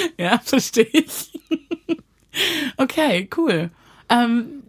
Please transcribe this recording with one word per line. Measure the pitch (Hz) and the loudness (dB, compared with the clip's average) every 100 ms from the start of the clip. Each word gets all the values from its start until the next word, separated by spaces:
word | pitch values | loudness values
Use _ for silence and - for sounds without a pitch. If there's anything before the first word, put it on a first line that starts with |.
| 349 - | -2 -2
Ja, | 175 240 | 0 0
verstehe | - 269 - - 226 | 2 0 0 2 2
ich. | 302 - - - - - 311 - 330 - 330 - _ _ - - 330 277 - | 2 0 -6 -12 -14 -8 -8 -6 -12 -6 -8 -8 _ _ -4 -2 -2 -4 -2
Okay, | 262 - 302 180 190 - | -2 2 2 2 -2 -2
cool. | 330 - 165 _ _ - - | 0 0 -2 _ _ -14 0
Ähm, | 240 240 233 226 285 | 2 4 2 -2 -10